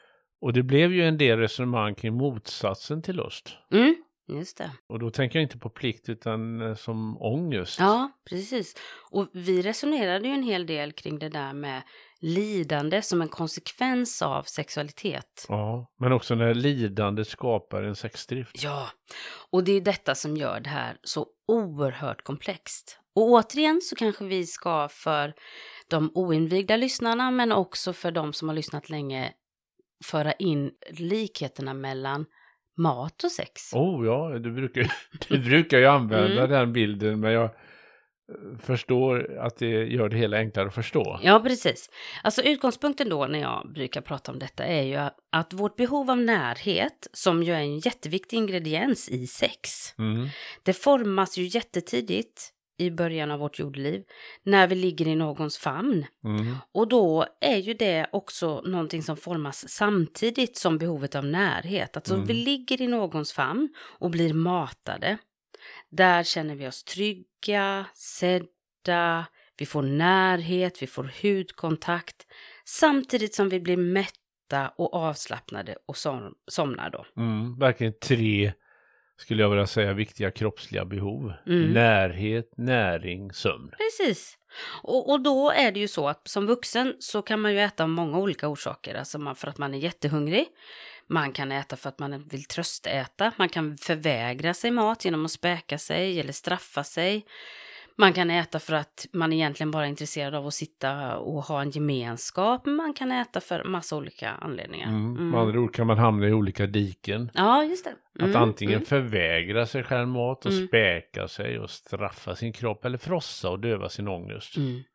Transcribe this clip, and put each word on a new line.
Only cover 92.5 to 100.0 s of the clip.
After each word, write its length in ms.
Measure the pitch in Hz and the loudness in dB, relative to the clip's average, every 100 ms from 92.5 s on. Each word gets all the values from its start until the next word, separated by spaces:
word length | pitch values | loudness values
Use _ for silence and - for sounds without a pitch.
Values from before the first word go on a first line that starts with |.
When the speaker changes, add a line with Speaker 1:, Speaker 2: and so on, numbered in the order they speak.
| - 170 - - 139 127 - 214 - | -4 -4 -4 -2 -4 -4 0 0 2
Speaker 2:
Man 120 | 180 | 0
kan 280 | 175 156 147 | 0 -4 -4
förvägra 760 | - 160 156 127 117 127 156 | -2 0 0 0 -2 -2 -2
sig 180 | 175 233 | -2 0
mat 340 | 240 214 226 190 | 2 2 2 0
genom 200 | 160 160 | 0 -2
att 60 | |
späka 460 | - 175 170 - 147 | -2 -2 -2 -4 -6
sig 420 | - 160 190 175 | -2 -2 0 -2
eller 140 | 143 | -4
straffa 500 | 143 - 180 - - | -4 -4 -4 -4 -6
sig. 420 | 143 - 180 208 208 - - - - - - - | -4 -2 0 0 -6 -18 -18 -18 -18 -20 -8 6
Man 160 | 202 | 6
kan 160 | 180 170 | 6 4
äta 300 | 170 160 156 | 2 0 -4
för 140 | - | -2
att 340 | 156 147 - - | -2 -2 -10 -8
man 200 | 175 160 | -2 2
egentligen 380 | 160 156 143 156 | 2 2 0 -2
bara 140 | 156 147 | 0 -2
är 40 | |
intresserad 460 | 147 | -4